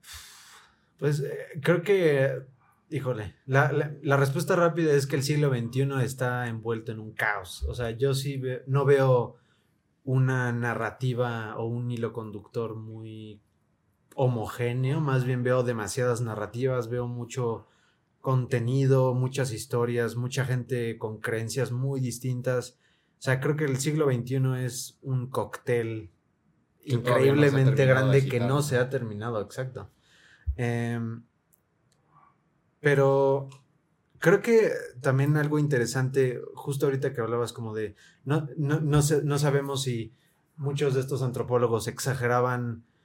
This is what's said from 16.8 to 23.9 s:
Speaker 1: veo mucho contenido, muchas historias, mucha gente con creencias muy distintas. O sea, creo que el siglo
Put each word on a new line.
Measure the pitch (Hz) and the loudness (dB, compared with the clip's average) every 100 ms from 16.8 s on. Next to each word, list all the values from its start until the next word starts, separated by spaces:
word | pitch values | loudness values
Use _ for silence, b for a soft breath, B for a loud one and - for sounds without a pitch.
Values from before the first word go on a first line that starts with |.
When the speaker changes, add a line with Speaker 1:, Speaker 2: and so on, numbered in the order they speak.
| 113 | -4
Speaker 1:
veo | 123 123 | -4 -4
mucho | 120 117 131 117 104 - _ _ _ _ _ | -6 -8 -4 -4 -4 -10 _ _ _ _ _
contenido, | 135 131 120 123 117 135 135 131 131 | 0 0 2 0 0 2 4 4 4
muchas | 123 127 135 123 | 2 0 -2 -4
historias, | 107 - 120 120 120 113 117 | -6 -4 -2 0 0 -2 -2
mucha | 123 135 120 | -4 -2 -2
gente | 127 117 123 117 113 | -2 -2 -4 -4 -6
con | 110 110 | -8 -6
creencias | 123 113 113 135 117 | -4 -4 -4 -4 -2
muy | 120 135 135 | -2 -4 -2
distintas. | 127 117 127 127 127 123 - - _ _ _ _ | -4 -4 -6 -4 -2 -4 -6 -16 _ _ _ _
O | |
sea, | 135 131 | -2 0
creo | 156 151 | 0 0
que | |
el | 147 131 | 0 0
siglo | 156 | 0